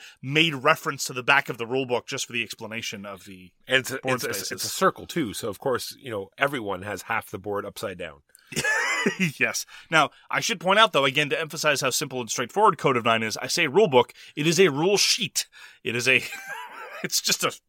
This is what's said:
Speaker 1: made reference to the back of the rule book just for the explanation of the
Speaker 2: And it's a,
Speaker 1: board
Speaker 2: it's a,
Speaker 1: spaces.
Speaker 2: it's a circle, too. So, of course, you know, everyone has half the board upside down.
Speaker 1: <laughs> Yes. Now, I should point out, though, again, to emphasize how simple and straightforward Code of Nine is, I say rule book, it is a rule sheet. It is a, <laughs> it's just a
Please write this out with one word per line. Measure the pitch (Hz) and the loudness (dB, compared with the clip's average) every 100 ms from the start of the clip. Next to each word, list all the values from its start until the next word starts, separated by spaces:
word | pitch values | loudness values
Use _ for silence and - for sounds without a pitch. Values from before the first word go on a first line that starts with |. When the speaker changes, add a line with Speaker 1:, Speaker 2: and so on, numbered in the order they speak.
| - - | -14 -14
Speaker 1:
made | 131 147 165 139 | -2 2 2 4
reference | 135 160 156 139 | 2 2 0 -6
to | - | -6
the | 127 | -4
back | 123 139 143 | 4 4 2
of | 120 | -6
the | 113 | -2
rule | 131 131 | -2 0
book | 120 - | -2 -2
just | 135 - | -8 -6
for | |
the | 117 | -6
explanation | 110 - 110 110 110 107 101 | -6 -10 -10 -8 -8 -10 -12
of | 98 | -14
the | 101 92 92 _ - | -16 -20 -20 _ -2
Speaker 2:
And | 135 | -2
it's | 123 | 0
a, | 131 | -6
Speaker 1:
board | 131 123 | -4 -4
Speaker 2:
it's | |
a, | 117 | -4
Speaker 1:
spaces. | 104 95 | -6 -6
Speaker 2:
it's | - | -6
a | 104 | -6
circle, | - 190 - 87 | 0 0 0 -6
too. | 175 123 | -4 -4
So, | 85 113 | -4 -8
of | 95 | -6
course, | 143 120 - - | -2 -2 -4 -12
you | 135 | -10
know, | 107 98 - | -8 -10 -2
everyone | 139 143 104 92 | -2 -2 -4 -6
has | 101 98 | -6 -8
half | - 110 - | -4 -6 -4
the | 104 | -10
board | 95 101 | -6 -6
upside | 101 - 104 90 | -6 -8 -10 -8
down. | 85 73 _ _ _ | -12 -14 _ _ _
Speaker 1:
<laughs> | - 880 906 - 1017 - - 180 - | -4 -2 -2 -2 0 -2 0 -4 0
Yes. | 117 - - - - | -2 -2 -8 -16 0
Now, | 160 139 - _ | 2 2 -2 _
I | 226 | -4
should | - 208 | -2 -2
point | 170 196 | 2 4
out, | 226 | 6
though, | 147 139 | 6 2
again, | 135 147 | 2 0
to | 151 | -2
emphasize | 160 151 151 139 | -4 -2 0 2
how | 143 | 0
simple | - 143 131 | -2 -4 -6
and | 117 | -6
straightforward | - 120 - 214 170 | -6 -4 4 4 6
Code | 147 123 | 2 2
of | 117 | 4
Nine | 113 | 2
is, | 110 104 | 2 -4
I | 127 | -4
say | - 160 | 0 2
rule | 123 220 | 4 6
book, | 127 - - - - | 6 4 -2 -14 -2
it | 151 | 0
is | 165 | 6
a | 190 | 4
rule | 139 175 196 | 4 2 2
sheet. | - - 196 - - - - - | 2 0 -2 -4 -6 -12 -20 -10
It | - 113 | -4 -2
is | 120 | 2
a, | 127 - - - - | 2 2 -12 -12 -12
<laughs> | - - - - | -12 -14 -14 -10
it's | - - | -4 -2
just | - - | -2 -2
a | 151 - | -2 -4